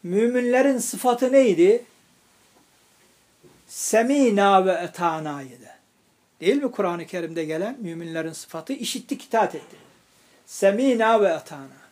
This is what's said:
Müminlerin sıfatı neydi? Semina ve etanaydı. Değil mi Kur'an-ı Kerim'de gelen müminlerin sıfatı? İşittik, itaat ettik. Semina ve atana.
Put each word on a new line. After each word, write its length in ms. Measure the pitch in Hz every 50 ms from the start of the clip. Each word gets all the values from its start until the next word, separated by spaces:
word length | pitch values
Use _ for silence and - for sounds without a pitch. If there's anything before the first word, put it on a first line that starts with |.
| -
Müminlerin 760 | 175 180 202 226 240 247 247 247 240 247 254 269 285 269 240
sıfatı 540 | - - - 196 - 247 240 240 262 247 254
neydi? 520 | 277 269 233 185 156 170 190 220 247 240 _ _ _ _ _ _ _ _ _ _ _ _ _ _ _ _ _ _ _ _ _ _ _ _ _ _ _ _ _ _ _ _ - _ _ _
Semina 1000 | _ - - - - - 220 233 247 277 285 277 240 202 196 202 196 196 190 190
ve 60 | 190 180
etanaydı. 1000 | 165 175 165 - - 180 170 160 160 156 151 143 143 135 131 123 113 113 - - _ _ _ _ _ _ _ _ _ _ _ _ _
Değil 220 | 160 180 247 285 285
mi 80 | 247
Kur'an-ı 360 | 247 - 196 180 175 170 165
Kerim'de 380 | 160 - 180 170 160 165 170 160
gelen 320 | 151 160 160 185 220 269 277
müminlerin 520 | 226 170 165 165 170 165 160 160 160 165 160
sıfatı? 400 | - - - - 160 160 - 269
İşittik, 500 | - 240 - - 247 - - 277 262 -
itaat 320 | - - 226 220 - -
ettik. 240 | 156 - - - - - _ _ _ _ _ _ _ _ _ _ _ _
Semina 760 | _ - - - 196 202 214 262 277 247 226 220 220 226 220
ve 120 | 202 190 165
atana. 500 | 151 - - 160 143 135 135 - - - _